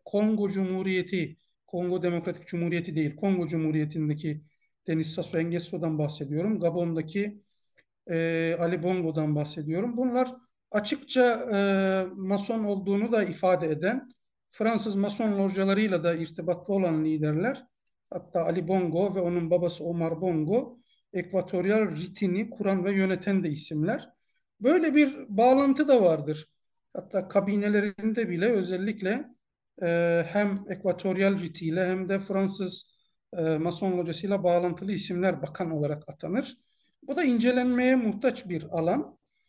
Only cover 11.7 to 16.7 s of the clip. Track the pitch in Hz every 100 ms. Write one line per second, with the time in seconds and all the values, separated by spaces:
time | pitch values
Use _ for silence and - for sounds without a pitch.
11.7 | 196 190 190 185 196 190 202 202 226 208
12.7 | 202 190 202 214 226 185 160 185 180 160
13.7 | 151 180 254 - _ _ _ _ - 220
14.7 | 226 220 196 202 - 220 202 196 190 196
15.7 | 196 214 180 170 165 165 - 165 175 -